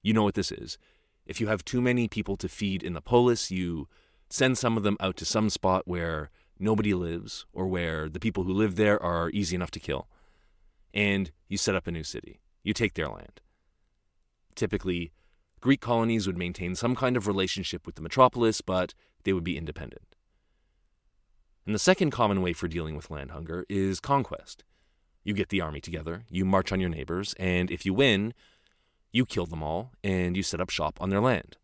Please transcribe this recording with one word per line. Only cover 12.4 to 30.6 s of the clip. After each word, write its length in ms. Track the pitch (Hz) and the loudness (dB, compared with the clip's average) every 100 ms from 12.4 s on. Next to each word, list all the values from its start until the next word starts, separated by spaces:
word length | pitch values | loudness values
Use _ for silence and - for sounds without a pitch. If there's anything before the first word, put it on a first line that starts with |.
| _ _ | _ _
You 100 | 98 | -4
take 220 | 107 110 - | 0 0 0
their 120 | 73 | -4
land. 320 | 50 50 - _ _ _ _ _ _ _ _ _ _ _ - | -6 -16 -20 _ _ _ _ _ _ _ _ _ _ _ -4
Typically, 580 | 101 104 92 87 82 _ _ _ _ _ | -2 -2 -2 -2 -4 _ _ _ _ _
Greek 180 | 123 139 | 2 2
colonies 480 | 120 117 113 113 98 | 2 2 2 2 0
would 100 | 87 | -2
maintain 380 | 87 92 90 90 | -6 -4 -6 -2
some 200 | 120 127 | -2 0
kind 200 | 131 123 | 0 2
of 120 | 101 | 0
relationship 580 | 95 95 - 87 - - | 0 0 -2 -6 -8 -10
with 100 | - | -12
the 60 | |
metropolis, 580 | 78 - 127 123 113 107 | -4 6 6 6 2 2
but 320 | - 92 90 - _ _ | 0 0 0 -6 _ _
they 80 | - | 0
would 120 | 92 | 0
be 140 | 85 80 | 0 -4
independent. 580 | 80 76 64 - _ _ _ _ _ _ _ _ _ _ _ _ _ _ _ _ - | -6 -8 -12 -14 _ _ _ _ _ _ _ _ _ _ _ _ _ _ _ _ -4
And 80 | |
the 60 | 107 | 2
second 320 | - 185 160 | 4 6 2
common 300 | 120 110 98 | 2 2 4
way 100 | 90 | 2
for 160 | 85 87 | 0 -2
dealing 280 | 82 78 73 | -2 -4 -8
with 140 | - | -10
land 220 | 76 69 | -12 -10
hunger 340 | 78 82 87 - | -10 -8 -8 -4
is 300 | 98 95 92 | 0 0 0
conquest. 640 | - 139 120 76 - - _ _ _ _ _ _ | 0 0 0 -8 -12 -20 _ _ _ _ _ _
You 120 | - 104 | -4 -2
get 140 | 92 | 0
the 120 | 98 | -2
army 180 | 82 73 | -2 -6
together, 460 | - 82 78 87 117 | -8 -8 -8 -10 -6
you 140 | 90 95 | -2 2
march 260 | 95 92 | 2 2
on 80 | 95 | 0
your 100 | 92 | 0
neighbors, 460 | 80 - 87 101 - | -4 -4 -4 -4 -4
and 300 | 95 90 90 | 0 2 0
if 160 | - 98 | -2 -2
you 80 | |
win, 400 | 95 135 98 107 - _ _ _ _ _ _ _ | 4 4 4 0 -8 _ _ _ _ _ _ _
you 120 | 117 | 0
kill 220 | 127 110 87 | 2 0 -4
them 160 | 80 | -4
all, 300 | 76 82 123 _ | -2 -4 -6 _
and 320 | 101 92 90 90 | -2 0 0 0
you 60 | |
set 180 | 95 | -2
up 120 | 90 | -4